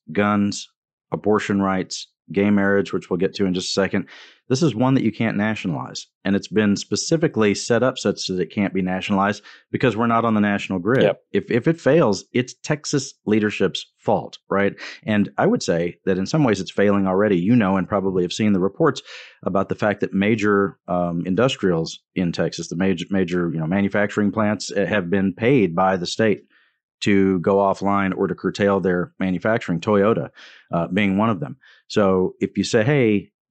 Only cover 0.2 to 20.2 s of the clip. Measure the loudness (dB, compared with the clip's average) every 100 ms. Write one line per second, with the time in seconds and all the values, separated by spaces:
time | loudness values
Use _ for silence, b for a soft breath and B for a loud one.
0.2 | 0 2 0 -4 -12 _ _ _ -10 -4
1.2 | 0 0 0 0 0 -2 -4 -10 -14 _
2.2 | -6 0 2 2 2 2 0 -4 -4 -2
3.2 | -2 0 -2 -2 -2 -2 0 -2 -6 B
4.2 | B B -4 0 0 2 2 2 0 -2
5.2 | -2 0 -2 -2 -4 -6 -6 -12 -16 _
6.2 | -2 -2 0 0 2 0 -2 -4 -2 0
7.2 | 0 2 2 0 0 2 0 0 -2 -2
8.2 | -4 -4 -4 -2 -2 -2 -2 -4 -2 0
9.2 | 0 -2 B B B 0 0 2 2 2
10.2 | 2 2 2 0 -2 -4 0 2 2 0
11.2 | _ -4 0 0 0 0 2 4 4 0
12.2 | -4 -4 -4 -6 -6 -6 -2 -4 -4 -8
13.2 | 0 2 2 0 -2 -2 -12 _ -2 0
14.2 | -2 -14 -4 0 0 -4 B B -2 0
15.2 | 0 0 0 0 0 -2 -2 -4 -2 -2
16.2 | 0 0 2 0 -2 0 2 2 2 2
17.2 | 2 2 2 2 4 0 0 -2 0 -2
18.2 | -2 0 0 2 0 2 0 0 B B
19.2 | B B -2 -2 -2 -2 -2 -2 -2 0